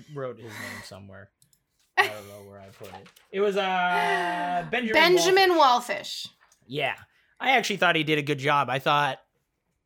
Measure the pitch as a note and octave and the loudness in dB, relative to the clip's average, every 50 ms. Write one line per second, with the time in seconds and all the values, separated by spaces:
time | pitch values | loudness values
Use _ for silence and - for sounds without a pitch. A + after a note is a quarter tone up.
0 | - - D3+ C#3+ C3+ B2+ A#2 G#2+ A2+ A2+ G#2+ G#2+ A2 - - G#2 - - G2+ F#2+ | -14 -16 -12 -12 -10 -10 -12 -12 -16 -16 -14 -14 -14 -14 -14 -16 -18 -18 -18 -20
1 | G2 G2 F#2+ G2 G2+ - _ _ _ _ _ _ _ _ _ _ _ _ - - | -20 -20 -20 -20 -20 -20 _ _ _ _ _ _ _ _ _ _ _ _ -2 -2
2 | - - G#2+ G#2+ G2+ G2+ G2+ G#2 G2+ G2 G2 G2+ G2 G2 - - - F#2+ F#2 F#2+ | -2 -2 -4 -10 -16 -16 -18 -20 -20 -20 -20 -20 -20 -20 -20 -20 -20 -18 -18 -20
3 | G2+ - - _ _ _ - F#3+ G3+ G#3 F#3+ G3 F#3+ F#3 F#3 F#3 F3+ F3+ F3+ F3 | -20 -20 -20 _ _ _ -4 -2 -2 0 0 0 0 0 0 0 0 0 0 0
4 | F3 F3 F3 - F3 F3 F3 F3 F3+ F3+ F3+ F3 E3+ D#3+ - B3 B3 A3 A3 D#4 | 0 0 0 0 -2 -2 -4 -4 -4 -2 -2 -4 -4 -4 -4 -4 -2 2 4 4
5 | D#4+ F4 F#4 F4 E4 F4+ F#4+ G4 F#4+ F#4 F4+ D#4+ D4 C4 A#3+ A#3+ A#3 - G3 - | 6 6 6 4 4 4 6 6 6 6 6 6 6 6 4 4 0 -4 -8 -8
6 | - - - - - - _ _ _ _ _ _ _ - B2+ D3 C#3 B2 G2+ - | -8 -10 -12 -12 -12 -14 _ _ _ _ _ _ _ -12 -8 -4 -4 -4 -4 -6
7 | - _ _ _ _ _ _ - - B3 C4+ A#3+ G3 - G#3 F3 F#3 F3 E3 D#3+ | -12 _ _ _ _ _ _ -6 0 2 2 2 2 0 -2 0 2 2 2 2
8 | D3+ D3 D#3 D3+ D3 C#3+ D3 C3+ C3 D3 D3 C#3+ C#3 A#2+ B2+ C3+ - D#3+ D3 D3 | 0 0 0 0 0 -2 -4 -2 0 0 2 2 0 0 -2 -4 0 0 2 2
9 | D3 C#3 C3 - _ _ _ _ _ _ _ _ _ _ _ _ _ | 2 0 -4 -6 _ _ _ _ _ _ _ _ _ _ _ _ _